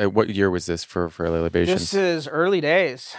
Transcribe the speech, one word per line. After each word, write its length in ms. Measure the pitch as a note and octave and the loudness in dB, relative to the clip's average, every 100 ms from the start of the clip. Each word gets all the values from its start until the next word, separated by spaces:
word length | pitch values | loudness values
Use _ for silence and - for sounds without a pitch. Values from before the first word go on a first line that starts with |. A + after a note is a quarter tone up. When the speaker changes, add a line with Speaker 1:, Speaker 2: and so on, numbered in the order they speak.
Speaker 1:
uh, 80 | G2+ | 0
what 200 | G2+ G#2+ | 2 0
year 200 | G2 G2 | 2 2
was 180 | F2+ E2+ | 0 -2
this 180 | E2+ - | -6 -4
for, 240 | F2+ E2+ | -4 -4
for 160 | - E2 | -2 -2
L 100 | E2 | 0
A 60 | |
Libations? 500 | E2 E2+ F2 F#3 E2+ | 0 2 2 2 0
Speaker 2:
This 20 | |
is 360 | G3 F3+ E3 C#3 | 0 0 0 -4
early 320 | D3+ F3+ F#3+ | 0 2 2
days. 520 | D3+ F3+ E3 B2+ - | 2 2 2 -2 -12